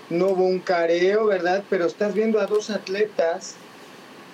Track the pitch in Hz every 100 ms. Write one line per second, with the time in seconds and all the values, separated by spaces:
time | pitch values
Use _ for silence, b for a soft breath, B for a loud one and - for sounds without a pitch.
0 | - 170 190 185 185 185 180 180 165 170
1 | 180 208 220 190 170 190 196 190 170 -
2 | 208 190 220 214 196 208 208 196 190 190
3 | 214 - 165 180 - - - - - -
4 | - - -